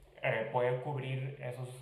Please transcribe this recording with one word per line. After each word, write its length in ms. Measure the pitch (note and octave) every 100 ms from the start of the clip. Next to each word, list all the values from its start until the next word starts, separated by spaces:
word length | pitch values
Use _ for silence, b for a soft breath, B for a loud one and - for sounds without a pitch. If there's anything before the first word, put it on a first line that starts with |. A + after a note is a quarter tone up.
| - -
eh, 280 | C#3 A2+ A2+
poder 300 | B2+ B2+ C3
cubrir 560 | D3 C3 B2+ C3 C3+ C3+
esos 280 | B2+ B2+ B2+ -